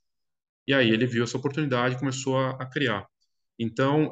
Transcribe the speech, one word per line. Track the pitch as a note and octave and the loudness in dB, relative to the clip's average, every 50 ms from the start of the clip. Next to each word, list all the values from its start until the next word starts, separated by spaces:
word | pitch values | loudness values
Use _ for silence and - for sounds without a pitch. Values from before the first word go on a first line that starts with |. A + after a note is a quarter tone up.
| _ _ _ _ _ _ _ _ _ _ _ _ _ - | _ _ _ _ _ _ _ _ _ _ _ _ _ 0
E | C#3 | 2
aí | C#3 B2+ A2+ | 4 4 4
ele | A2 A2+ B2+ | 4 2 2
viu | A#2+ A#2 A#2 A#2+ | 0 0 0 -2
essa | A2+ - | -2 -2
oportunidade | B2+ - C#3+ C3 D#3 D#3 C#3 B2+ A#2+ A#2+ B2+ B2+ | -4 -4 -4 -2 -2 -2 0 0 0 0 0 -2
e | C3 | -2
começou | C#3+ C3+ C3 C3 - C3+ C3 C3 | -4 -4 -4 -4 -4 -2 0 0
a, | C3 B2+ | 0 -2
a | B2+ C3 C3 | -4 -8 -10
criar. | B2+ - D#3 C#3+ A#2+ G#2+ G2+ G2 - _ _ _ _ _ _ _ _ _ - | -8 -4 -2 -2 -2 -2 -4 -6 -10 _ _ _ _ _ _ _ _ _ -6
Então, | A2+ A2+ A2+ - C3+ C#3 C#3+ D#3 D#3 - | -6 -4 0 0 2 2 4 2 2 2